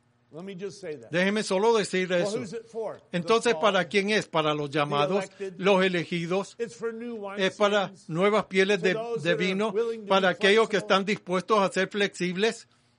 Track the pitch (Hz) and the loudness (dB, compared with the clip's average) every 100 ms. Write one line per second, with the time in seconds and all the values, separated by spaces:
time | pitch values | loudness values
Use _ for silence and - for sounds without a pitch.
0 | _ _ _ 151 190 185 196 - 180 147 | _ _ _ -16 -14 -12 -12 -10 -12 -12
1 | 110 165 190 214 - 190 226 226 185 185 | -4 0 0 0 0 2 4 2 0 -2
2 | 185 180 196 226 214 226 - 226 208 131 | 0 0 0 -4 -6 -10 -12 -10 -10 -12
3 | - 180 170 226 240 160 202 190 170 208 | -8 -4 0 2 2 2 2 2 2 0
4 | 196 214 160 160 151 151 147 151 147 143 | 0 0 0 0 0 0 -2 -2 0 0
5 | 147 196 196 - 196 180 190 190 190 175 | 0 0 -4 -8 -12 -2 2 4 4 0
6 | 151 175 165 185 185 - 233 - 233 226 | -2 -4 -2 -4 -4 -8 -10 -8 -10 -8
7 | 240 226 196 202 190 185 208 208 190 190 | -10 -10 -10 -2 -2 2 2 2 0 -6
8 | - 160 202 214 - 190 190 202 185 202 | -8 0 2 2 0 2 2 2 2 0
9 | 233 226 156 151 185 190 214 202 233 226 | -2 -4 0 0 0 0 -2 -2 -4 -4
10 | 196 190 185 175 190 214 214 196 208 196 | 2 4 4 4 4 6 4 0 2 2
11 | 196 208 - 185 175 214 185 185 190 208 | 2 -4 -2 -4 2 2 2 0 -2 -2
12 | 196 - 180 180 220 214 - _ _ | -4 -2 -4 0 -2 -2 -10 _ _